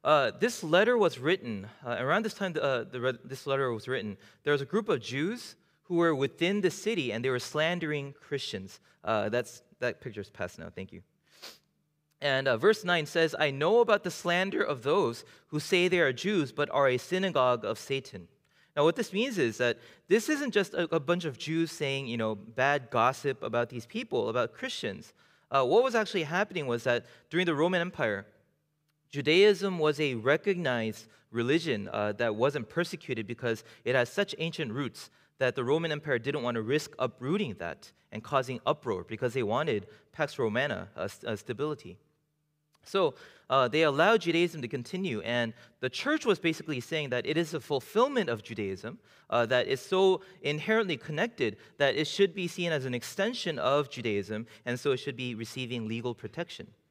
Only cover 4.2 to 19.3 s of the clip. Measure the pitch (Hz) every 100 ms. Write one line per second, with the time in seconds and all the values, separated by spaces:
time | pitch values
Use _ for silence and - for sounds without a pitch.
4.2 | - _ - 143 139 202 220 151 113 131
5.2 | 165 240 - - _ _ _ 175 170 147
6.2 | 135 - 170 202 180 - 214 226 127 110
7.2 | 127 123 - 151 156 175 160 147 139 139
8.2 | - 139 - 101 95 - _ _ - 110
9.2 | 104 117 120 - _ _ 123 - 131 107
10.2 | 98 - 90 - 85 90 95 85 - _
11.2 | _ _ - - _ _ _ _ _ _
12.2 | 143 135 135 113 175 214 175 175 147 170
13.2 | 160 - 151 135 156 226 233 208 180 -
14.2 | 185 175 190 - - 135 123 180 139 117
15.2 | - - _ 151 - 180 175 175 151 123
16.2 | 185 208 139 - 147 - 139 127 - 185
17.2 | 190 151 127 123 104 113 - 135 - -
18.2 | 87 _ _ _ _ - 151 156 220 190
19.2 | 254